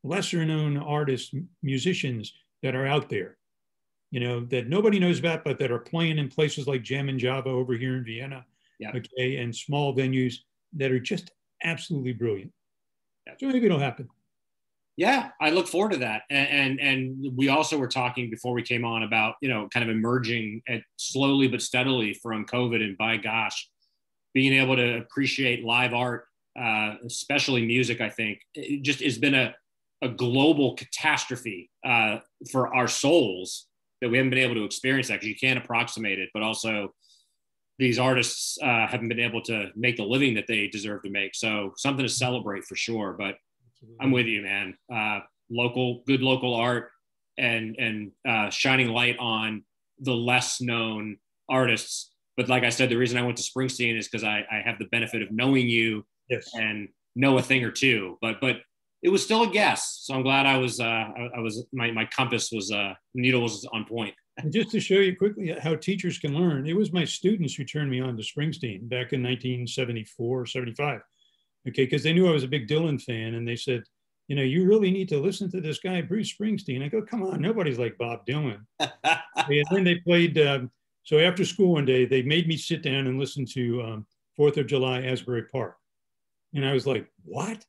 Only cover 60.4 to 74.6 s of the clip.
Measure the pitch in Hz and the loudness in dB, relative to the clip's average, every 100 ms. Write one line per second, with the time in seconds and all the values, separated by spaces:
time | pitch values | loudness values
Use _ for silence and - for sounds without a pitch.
60.4 | 139 131 127 110 117 113 110 117 120 120 | 4 4 2 -2 -2 -2 -4 -6 -8 -4
61.4 | 113 107 123 131 117 113 110 - 127 120 | -6 -6 -8 -4 -2 -2 -2 0 0 0
62.4 | - 110 95 104 101 95 _ 127 123 127 | -2 -6 -4 -4 -4 -8 _ -2 2 2
63.4 | 117 104 - 113 104 117 104 - _ - | 2 -4 -8 -8 -6 -6 -6 -10 _ -8
64.4 | 156 175 220 220 - 196 196 185 202 208 | -2 0 0 -2 2 4 4 2 0 0
65.4 | 180 151 151 156 - 170 180 - 151 143 | -6 -4 -2 -2 -2 -2 -2 -4 -2 2
66.4 | 180 143 147 175 214 175 160 - - 214 | 2 2 0 0 2 2 -2 0 0 2
67.4 | 143 - 127 151 143 127 131 113 104 - | 0 -4 -6 -4 -2 -2 -2 -4 -6 -4
68.4 | 151 - 123 95 117 123 123 135 123 123 | -4 -4 -6 -8 -6 -6 -2 -2 -2 -2
69.4 | 127 123 120 - 123 117 107 - 117 127 | -2 -4 -4 -4 -4 -4 -8 -6 -4 -2
70.4 | 117 131 123 110 147 117 - _ _ _ | -4 -6 -6 -4 -4 -4 -12 _ _ _
71.4 | _ _ 131 131 131 147 151 170 185 156 | _ _ -8 0 2 2 4 6 6 4
72.4 | 127 147 110 151 160 131 - 113 110 117 | 2 -4 0 0 2 -2 -4 -4 -4 -4
73.4 | 117 120 - 120 - _ _ _ - 143 | -4 -4 -2 -4 -4 _ _ _ -6 0
74.4 | 131 156 | 2 4